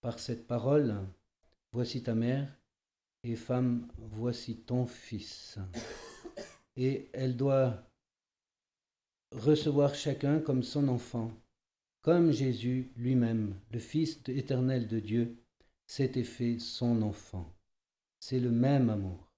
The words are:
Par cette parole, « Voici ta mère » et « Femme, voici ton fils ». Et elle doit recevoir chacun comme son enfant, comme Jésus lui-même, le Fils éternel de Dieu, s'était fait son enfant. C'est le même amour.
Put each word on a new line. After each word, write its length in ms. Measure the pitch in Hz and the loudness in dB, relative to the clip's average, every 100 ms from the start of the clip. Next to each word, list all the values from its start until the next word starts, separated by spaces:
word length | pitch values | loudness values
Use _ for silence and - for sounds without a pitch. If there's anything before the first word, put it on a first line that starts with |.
Par 180 | 123 117 | -6 -8
cette 280 | - 120 - | -6 -8 -2
parole, « 480 | 120 117 147 135 101 98 - _ _ _ _ _ | -2 4 4 4 0 -6 -12 _ _ _ _ _
Voici 280 | 117 120 131 | -4 -2 -4
ta 140 | 120 113 | -2 0
mère » 400 | 117 135 139 - _ _ _ _ _ _ | 2 0 -2 -10 _ _ _ _ _ _
et « 120 | 120 117 | -6 -6
Femme, 520 | - 123 127 120 117 - | -2 0 2 0 -4 -12
voici 600 | 110 107 117 120 - 110 | -12 -4 -2 -4 -6 -10
ton 280 | - 127 120 | -4 -2 -2
fils ». 760 | - - 107 - - - - 95 87 - - - - - - - - _ - | -6 -10 -10 -10 -16 -14 -12 -10 -10 -10 -12 -14 -16 -16 -14 -16 -18 _ -2
Et 320 | 127 139 - | 0 0 -6
elle 220 | - 131 120 | -4 -2 0
doit 480 | 139 135 131 101 - _ _ _ _ _ _ _ _ _ _ _ _ _ _ | 2 4 4 0 -10 _ _ _ _ _ _ _ _ _ _ _ _ _ _
recevoir 600 | 127 117 151 156 143 143 | -2 4 4 4 4 4
chacun 460 | 143 151 135 143 151 | 2 -4 0 2 2
comme 240 | 151 131 | 2 0
son 240 | 123 147 139 | 0 0 2
enfant, 440 | 123 - 120 113 110 _ _ _ _ _ _ | 2 -2 -6 -6 -8 _ _ _ _ _ _
comme 300 | - 170 165 | 2 6 6
Jésus 600 | 123 131 110 120 127 127 117 | 4 2 0 -2 -2 -4 -4
lui-même, 640 | 120 131 117 113 104 95 - | 2 4 4 2 -2 -6 -8
le 80 | 117 | -8
Fils 420 | - 151 160 - - | -4 0 0 -2 -6
éternel 600 | 131 135 131 127 131 113 | -6 -2 0 2 0 0
de 120 | 113 | -4
Dieu, 360 | 101 113 117 - _ _ _ _ _ | 0 0 0 -4 _ _ _ _ _
s'était 380 | - 135 131 | -2 -2 0
fait 340 | 117 - 120 117 | -4 -2 -2 -2
son 420 | - - 120 117 | -4 -2 2 2
enfant. 520 | 107 98 - 95 80 - _ _ _ _ _ _ | 2 -4 -10 -10 -10 -14 _ _ _ _ _ _
C'est 180 | - 131 | -4 0
le 120 | 123 | 2
même 380 | 117 127 143 120 | 4 6 6 4
amour. 440 | 107 95 90 - | 2 -2 -6 -14